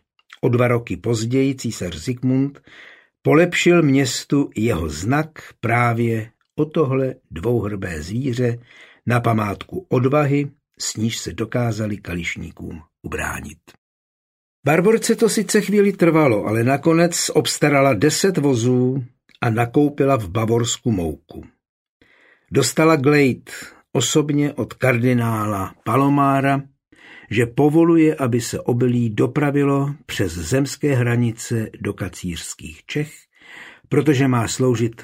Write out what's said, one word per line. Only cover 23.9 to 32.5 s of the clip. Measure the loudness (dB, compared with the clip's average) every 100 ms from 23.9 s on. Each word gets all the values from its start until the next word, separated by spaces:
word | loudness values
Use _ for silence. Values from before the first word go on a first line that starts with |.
osobně | -4 0 0 2 0 -2
od | -4 -8
kardinála | -2 0 2 2 0 0 -2 -2 -4 -6 -8
Palomára, | -2 0 2 2 2 2 0 -2 -4 _ _ _ -20 -20 -6
že | -2 0
povoluje, | 2 2 4 4 6 4 2
aby | 0 -2
se | -2 -6
obilí | -2 0 0 0 0
dopravilo | 0 -2 0 -2 0 0 0 -2 -6 -10
přes | -4 -4
zemské | -4 -2 -2 -2 -2 -2 0
hranice | 0 0 0 -4 -6 -6 -6 -8
do | -8
kacířských | -8 -10 -10 -10 -10 -12